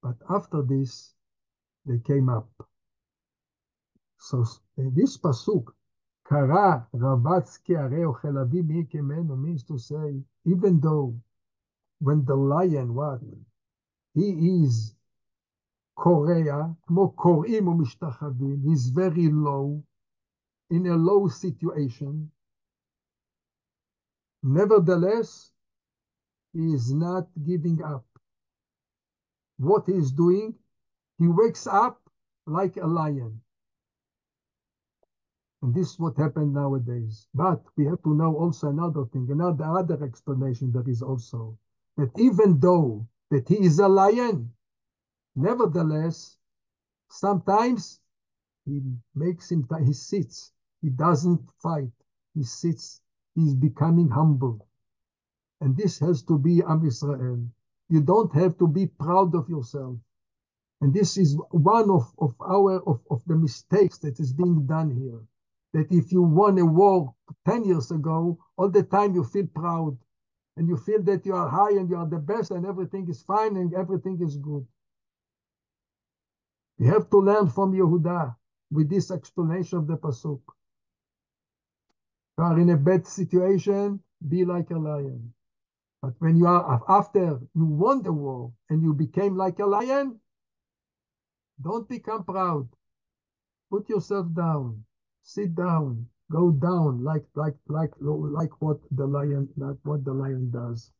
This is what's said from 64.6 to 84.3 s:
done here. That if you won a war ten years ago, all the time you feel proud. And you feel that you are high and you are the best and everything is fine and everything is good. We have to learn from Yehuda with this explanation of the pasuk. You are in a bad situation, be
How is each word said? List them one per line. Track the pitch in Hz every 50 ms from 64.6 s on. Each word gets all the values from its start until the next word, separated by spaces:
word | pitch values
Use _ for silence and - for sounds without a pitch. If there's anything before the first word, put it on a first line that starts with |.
| 139
done | 131 160 160 160 151 127
here. | 123 135 131 117 113 110 _ _ _ _ _ _ _ _ _ -
That | 160 151 -
if | 180 175 - - 180
you | 185 175
won | 170 151 170 208 208 196 185
a | 175
war | 165 156 170 196 202 190 180 151 131 - _ _ _ - _ _
ten | 165 220 240 220
years | 196 180 160 123 -
ago, | 175 156 139 160 160 160 170 175 170 - _ _ _
all | - 185 202
the | 180 202 185
time | - - 196 208 208 185
you | 180 147
feel | 113 - 202 202 - _
proud. | 156 160 175 170 165 160 151 135 120 _ _ _ _ _ _ _ _ _ _ _ -
And | 165 165
you | 175
feel | - - - 214 214 185
that | 175 202 180 -
you | 190 190
are | 180 175 143
high | 123 175 202 208
and | 202 202 185 175
you | 180
are | 170 170
the | 160 156 165
best | 147 143 208 226 202 -
and | 202 180 170
everything | 196 190 185 185 - - 196 190 170
is | 160 - _
fine | - 190 214 220 220 208
and | 185 180 175 170
everything | 185 185 170 190 170 - 185 190 170
is | 175 156 143
good. | 143 139 151 147 143 131 - _ _ _ _ _ _ _ _ _ _ _ _ _ _ _ _ _ _ _ _ _ _ _ _ _ _ _ _ _ _ _ _ _ _ _ _ _ _ _ _ _ _
We | 117 123
have | 180 214 - -
to | - 202
learn | 196 196 202 214 208 160
from | 117 - 196 190 190
Yehuda | 190 185 160 165 180 151 170 180 175 156 127 120 _ _ _ _ _ _ _
with | 151 151 156 143
this | 175 196 - -
explanation | 185 156 - - _ 185 175 160 165 190 175 - - 175
of | 156
the | 147 165
pasuk. | 151 - 156 127 - - 160 147 131 _ - _ _ _ _ _ _ _ _ _ _ _ _ _ _ _ _ _ _ _ _ _ _ _ _ _ _ _ _ _ _ _ _ _ _ _ _ _
You | - 165
are | 170 165 165
in | 175 175
a | 170
bad | 147 139 170 190 180 175
situation, | - - - 185 - - 180 180 190 196 185 165 196 202 196 202 202 202 196 _ _ _ _ 170
be | 143